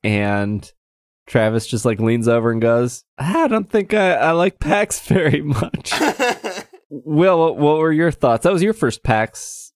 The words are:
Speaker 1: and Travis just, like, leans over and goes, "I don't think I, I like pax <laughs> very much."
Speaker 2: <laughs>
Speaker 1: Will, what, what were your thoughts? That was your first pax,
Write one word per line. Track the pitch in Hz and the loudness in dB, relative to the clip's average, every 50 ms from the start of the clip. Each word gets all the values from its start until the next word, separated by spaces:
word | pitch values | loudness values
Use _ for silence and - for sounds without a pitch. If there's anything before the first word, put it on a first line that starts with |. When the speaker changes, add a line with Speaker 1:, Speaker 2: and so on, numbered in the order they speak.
| - | -4
Speaker 1:
and | 107 104 104 104 101 101 101 101 101 107 101 - - _ _ _ _ _ _ _ _ _ _ _ | -2 0 0 0 0 -2 -2 -2 -4 -4 -6 -8 -12 _ _ _ _ _ _ _ _ _ _ _
Travis | - - 127 110 110 110 113 - | -2 0 2 2 2 0 -2 -4
just, | - - 110 - | -4 -4 -2 0
like, | 120 113 98 | 0 0 0
leans | 110 113 117 117 110 | 0 0 0 2 2
over | 117 117 117 113 117 | 2 2 2 2 0
and | 113 113 | 0 0
goes, | 113 117 117 120 123 123 - - - _ _ - | 2 2 2 2 0 -2 -4 -10 -18 _ _ -8
"I | 131 165 202 330 330 262 | -4 -2 0 0 0 0
don't | 220 220 196 - | 0 -2 -2 -2
think | - 214 196 - 214 | -2 -4 -2 -2 0
I, | 214 190 185 180 | 0 0 2 0
I | 113 127 160 | 2 2 2
like | 165 170 175 185 - - | 2 2 0 0 -2 -2
pax | - 151 196 208 214 - - - | -2 0 0 0 0 -2 -6 -8
<laughs> | - | -4
very | - - 190 165 147 123 147 - | 0 0 2 2 2 0 0 0
much." | 147 135 107 - - - - - - - - 311 285 - - 269 247 - - - | -2 -2 -2 -4 -4 -6 -10 -8 -6 -4 -2 0 -2 0 0 -2 -2 -2 -4 -8
Speaker 2:
<laughs> | 208 180 196 - _ - - _ - | -10 -10 -12 -14 _ -20 -20 _ -18
Speaker 1:
Will, | 147 135 - 156 151 151 180 190 185 165 | -16 -14 -8 -2 2 4 4 4 4 4
what, | 165 165 - 131 | 2 2 0 2
what | 147 147 156 156 | 2 2 2 2
were | 160 160 156 | 2 0 2
your | 156 170 170 | 2 0 0
thoughts? | - - - 127 117 117 - | 0 0 2 2 2 2 2
That | 240 202 | 2 2
was | 165 185 | 2 2
your | 214 214 | 0 0
first | - - 123 - - - | 0 -2 -2 -2 -2 -2
pax, | - 113 107 110 - - - - - - - - - _ | 0 0 0 0 -2 -6 -12 -16 -16 -16 -18 -20 -20 _